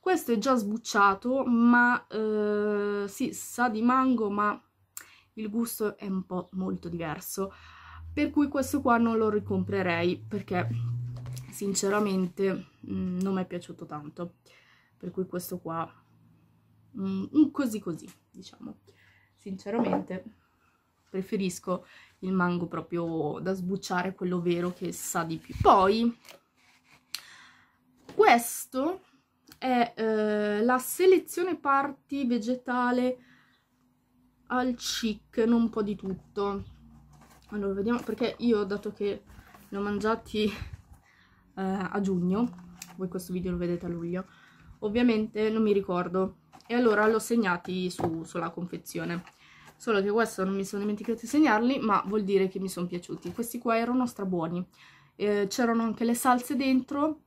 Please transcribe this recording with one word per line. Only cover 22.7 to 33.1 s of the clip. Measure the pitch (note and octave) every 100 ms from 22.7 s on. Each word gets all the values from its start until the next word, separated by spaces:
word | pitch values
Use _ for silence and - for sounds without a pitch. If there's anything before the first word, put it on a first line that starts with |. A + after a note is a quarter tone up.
| E3 E3 E3+ E3+ D#3+ D3+ -
da | F3
sbucciare, | F#3+ F3+ F#3+ - F3+ F3+
quello | F#3+ F#3 F3+
vero | F3 F3 F3
che | F3+ F3
sa | F3 - F#3
di | E3 D#3+
più. | - -
Poi | G#4 A3 F#3+ A3 A#3 A#3 - - _ _ _ _ _ - _ - - - - _ _ _ _ _ -
questo | - G#4 A#3+ A#3+ - - B3+ D4 F#4+ _ _ _ _ _ -
è, | C4 B3 A#3
eh, | - A3 G#3+ G#3+ G#3 G#3 G#3
la | A#3 B3+
selezione | - - F#4 F#4+ - - F#4 E4
parti | C#4 C4+ C#4+ C#4+ _ C#4 B3+
vegetale | A#3+ G#3+ B3+ - B3 B3 B3 B3